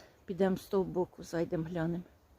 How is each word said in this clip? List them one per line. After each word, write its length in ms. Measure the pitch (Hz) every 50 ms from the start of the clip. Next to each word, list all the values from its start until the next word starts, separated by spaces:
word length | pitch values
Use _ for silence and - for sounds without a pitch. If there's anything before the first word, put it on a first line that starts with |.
| - - - _ -
підемо 320 | - 196 165 196 185 190
з 80 | - -
того 200 | - - 196 185
боку, 380 | 165 156 180 180 - - - 165
зайдемо, 420 | - - 165 170 170 185 165 160
глянемо. 380 | 165 180 170 160 170 170 170 175 - - - _ _ -